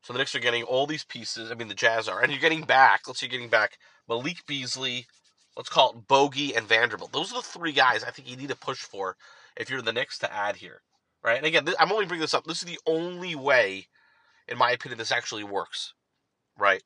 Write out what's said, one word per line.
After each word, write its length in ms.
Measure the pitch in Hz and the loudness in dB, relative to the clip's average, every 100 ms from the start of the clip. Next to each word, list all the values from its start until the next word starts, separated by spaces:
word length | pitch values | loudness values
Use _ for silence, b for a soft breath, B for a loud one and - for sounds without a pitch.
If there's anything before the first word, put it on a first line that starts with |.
So 140 | - | -8
the 40 | 123 | -4
Knicks 160 | 135 | -2
are 60 | 135 | 0
getting 220 | 120 120 | 0 0
all 240 | 117 131 143 | 0 0 0
these 180 | 156 | -4
pieces. 460 | - 123 113 - 113 | -10 -12 -10 -10 -10
I 40 | |
mean, 140 | 117 113 | -8 -8
the 60 | |
Jazz 340 | 98 120 113 110 | 0 2 2 -2
are. 140 | 95 | 0
And 100 | 127 | 0
you're 80 | 139 | 2
getting 220 | 160 160 | 2 2
back, 400 | 156 131 131 98 - | 2 8 8 6 0
let's 140 | 127 | -10
say 60 | 127 | -8
you're 60 | |
getting 180 | 127 120 | -8 0
back 260 | 113 104 - b b _ | 2 2 -4 b b _
Malik 380 | 117 135 175 - | -4 -4 -8 -8
Beasley, 640 | 143 127 127 131 123 120 _ _ _ _ - | -8 -6 -6 -6 -6 -10 _ _ _ _ -14
let's 100 | - | -2
call 220 | 160 131 | 4 4
it 180 | 117 _ | 2 _
Bogey 480 | 135 143 135 143 113 | 6 6 2 -2 -2
and 100 | 107 | 2
Vanderbilt. 460 | 113 120 107 87 | 4 4 -2 -6
Those 200 | 135 185 | -6 -6
are 100 | 240 | -8
the 40 | - | -10
three 260 | - 165 | -8 -2
guys 300 | 139 131 113 | 4 4 4
I 80 | 120 | -4
think 200 | - 131 | -12 -16
you 80 | 127 | -12
need 100 | 139 | -8
to 80 | 127 | -8
push 220 | - 131 | -6 -8
for 400 | - 101 95 92 B B B - | -10 -8 -8 -8 B B B -12
if 100 | 113 | -8
you're 140 | 131 | -4
the 100 | 113 | -4
Knicks 260 | 113 139 - | -4 -6 -6
to 120 | - | -8
add 240 | 104 104 101 | -4 -4 -4
here, 240 | 90 - _ _ _ _ | -10 -20 _ _ _ _
right? 140 | 113 120 | 0 0
And 80 | |
again, 220 | 156 160 143 | 2 0 0
th-, 100 | 190 | 2
I'm 140 | 165 | 4
only 140 | 214 190 | 2 -2
bringing 160 | 170 | -4
this 100 | 160 | -2
up. 120 | 135 | -2
This 180 | 151 165 | -2 -10
is 60 | 175 | -10
the 120 | 170 - | -6 -2
only 480 | 160 175 180 180 | -2 -4 -8 -8
way, 540 | 156 135 127 101 95 - b b b b b - | -4 2 4 4 -2 -14 b b b b b -12
in 80 | 123 | 0
my 140 | 123 | 0
opinion, 260 | 123 135 117 | 0 -4 -8
this 160 | 113 | -4
actually 320 | 123 - 113 | -4 -4 -10
works, 480 | 101 98 82 - - _ _ _ _ _ _ _ | -6 -6 -6 -10 -12 _ _ _ _ _ _ _
right? 240 | 101 95 | 4 4